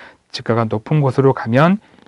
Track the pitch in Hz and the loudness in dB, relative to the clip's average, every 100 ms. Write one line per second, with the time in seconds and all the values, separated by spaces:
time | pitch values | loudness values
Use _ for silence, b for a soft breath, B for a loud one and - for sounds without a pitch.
0 | B B _ - - 117 113 110 - 156 | B B _ -12 -4 -2 -2 -4 -2 0
1 | 139 127 135 131 113 123 165 202 b b | 0 2 2 0 0 2 2 2 b b